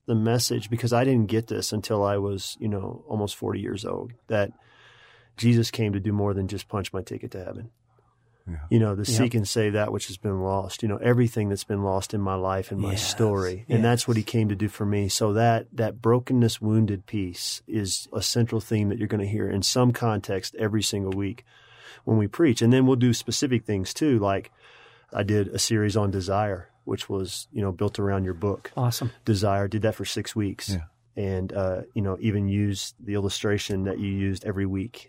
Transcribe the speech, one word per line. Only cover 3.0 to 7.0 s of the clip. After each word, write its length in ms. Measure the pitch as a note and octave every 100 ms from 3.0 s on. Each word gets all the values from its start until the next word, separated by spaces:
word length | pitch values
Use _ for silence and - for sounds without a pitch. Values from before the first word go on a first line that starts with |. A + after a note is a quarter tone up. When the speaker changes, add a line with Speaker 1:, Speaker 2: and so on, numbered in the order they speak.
| -
Speaker 1:
almost 280 | A2 G2+ -
forty 240 | G#2 G2
years 240 | G2 G2 F#2+
old, 260 | F#2 G#2 A#2+ -
that 240 | A2 G2+ - _ _ - - - - _ -
Jesus 340 | A#2+ A#2 A2+
came 220 | - A2
to 60 | G2+
do 120 | G2+
more 200 | G#2 G2+
than 140 | G2 F#2+
just 200 | G2 -
punch 260 | G#2 F#2
my 80 | F#2+